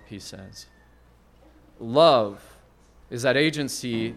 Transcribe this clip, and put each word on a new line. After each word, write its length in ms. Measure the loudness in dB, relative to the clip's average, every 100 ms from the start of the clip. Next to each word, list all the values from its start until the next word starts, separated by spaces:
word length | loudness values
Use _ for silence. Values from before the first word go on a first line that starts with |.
| -14
he 140 | -16
says. 480 | -16 -16 -18 -20 -20 _ _ _ _ _ _ _ -20 _ _ -16
Love 600 | -2 4 6 6 2 -6 -18 -20 _ _ _ _ -14
is 140 | -4
that 120 | 0 2
agency 800 | 2 0 -6 -8 -6 -4 -4